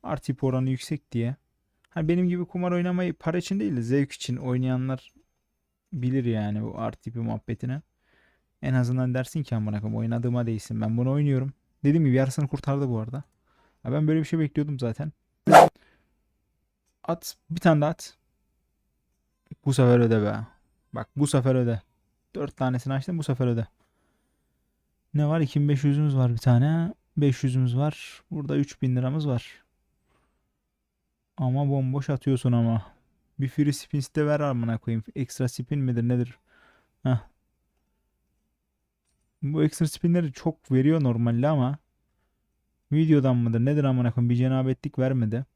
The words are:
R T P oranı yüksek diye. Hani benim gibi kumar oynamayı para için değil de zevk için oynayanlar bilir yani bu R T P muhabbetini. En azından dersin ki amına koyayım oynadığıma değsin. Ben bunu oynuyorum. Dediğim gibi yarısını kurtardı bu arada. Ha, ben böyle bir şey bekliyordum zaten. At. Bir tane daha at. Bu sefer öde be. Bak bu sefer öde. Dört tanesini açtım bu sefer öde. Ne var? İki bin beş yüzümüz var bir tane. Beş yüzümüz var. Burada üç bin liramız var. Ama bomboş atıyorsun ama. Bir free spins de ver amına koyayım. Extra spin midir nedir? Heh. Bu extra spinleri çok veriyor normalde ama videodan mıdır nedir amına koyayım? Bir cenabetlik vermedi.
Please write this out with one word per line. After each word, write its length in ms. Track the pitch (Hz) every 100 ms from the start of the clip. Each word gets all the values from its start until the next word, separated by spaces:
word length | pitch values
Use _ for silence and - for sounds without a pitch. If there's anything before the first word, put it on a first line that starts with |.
| -
R 120 | 147
T 160 | -
P 120 | 127 135
oranı 240 | 131 131
yüksek 420 | 127 - 147 _
diye. 240 | 117 117 139 _ _ _ _ _
Hani 180 | - 160
benim 220 | 175 180
gibi 160 | 175 175
kumar 260 | 180 180
oynamayı 420 | 175 180 180 180
para 240 | 160 160 175
için 220 | - 196
değil 160 | 208 135
de 60 |
zevk 300 | 113 135 139
için 260 | - - 127
oynayanlar 760 | 127 127 127 127 131 131 - _ _ _ _ _ _ _ _
bilir 320 | 151 123 135 120
yani 380 | 110 104 104
bu 140 | 110 -
R 140 | 113
T 200 | 107 -
P 80 | 117
muhabbetini. 640 | 113 113 - 117 123 135 - _ _ _ _ _ _ _
En 120 | 135
azından 400 | 131 120 127 127
dersin 300 | 123 127 165
ki 120 | 143 117
amına 260 | 107 107
koyayım 180 | 110 110
oynadığıma 460 | 113 117 120 123 117
değsin. 360 | 110 - 110
Ben 160 | 110 117
bunu 140 | 123
oynuyorum. 420 | 139 147 131 135 - _ _
Dediğim 220 | 139 156 147
gibi 100 | 127
yarısını 320 | 135 127 143
kurtardı 420 | 143 - 139 139
bu 100 | 117
arada. 240 | 110 131 - _ _ _ _ _
Ha, 80 | 120
ben 160 | 139 156
böyle 120 | 160
bir 60 | 151
şey 140 | 165
bekliyordum 400 | 151 - 147 139
zaten. 320 | 117 113 151 - _ _ - - - _ _ _ _ _ _ _ _ _ _ _ _ _
At. 340 | - 170 - - _
Bir 100 | 165
tane 220 | 180 156
daha 80 | 147
at. 280 | 165 - _ _ _ _ _ _ _ _ _ _ _ _ _ _ - -
Bu 80 |
sefer 260 | 135 123 120
öde 220 | 117 113
be. 180 | 104 107 113 _ _ _ _
Bak 160 | - - -
bu 120 | 143
sefer 280 | 143 127 127
öde. 260 | 123 113 _ _ _ _ _ -
Dört 220 | 139 -
tanesini 360 | 131 127 135
açtım 240 | 135 135 175
bu 60 |
sefer 240 | 151 131 127
öde. 200 | 117 110 _ _ _ _ _ _ _ _ _ _ _ _ _ _
Ne 140 | 147 147
var? 120 | 165
İki 200 | 147 151
bin 100 | 147
beş 140 | 143
yüzümüz 340 | 143 143 151 135
var 140 | 123
bir 60 | 117
tane. 560 | - 120 143 160 170 - _ -
Beş 260 | 143 127
yüzümüz 340 | 135 127 127 120
var. 460 | 147 151 - - _
Burada 260 | 151 143 143
üç 240 | 139 -
bin 140 | 131 123
liramız 320 | 127 151 147
var. 360 | 123 - - _ _ _ _ _ _ _ _ _ _ _ _ _ _ _ _ _ -
Ama 320 | 131 131 143
bomboş 400 | 139 131 139 139
atıyorsun 420 | 139 - 131 131
ama. 340 | 120 117 113 - _ _ _ _ -
Bir 80 | 135
free 260 | - 147
spins 420 | 143 - 147 135 -
de 100 | 151
ver 140 | 147
amına 380 | 143 123 117 113
koyayım. 260 | - 113 - -
Extra 320 | 131 - 127
spin 320 | - 123 147
midir 280 | 131 117 117
nedir? 320 | 123 123 - _ _ _ _ _ _
Heh. 140 | 131 127 - _ _ _ _ _ _ _ _ _ _ _ _ _ _ _ _ _ _ _ _ _
Bu 220 | 139 156
extra 240 | 156 - 156
spinleri 460 | - 175 175 160
çok 380 | - - - _
veriyor 320 | 131 135 160
normalde 440 | 135 117 117 117 139
ama 300 | 151 127 143 _ _ _ _ _ _ _ _ _ _ _
videodan 460 | 147 160 147 135 123
mıdır 280 | 117 113 123
nedir 180 | 147
amına 280 | 139 127 123
koyayım? 180 | 123 120
Bir 60 | 120
cenabetlik 640 | 127 131 131 135 143 -
vermedi. 460 | 131 131 110 113 135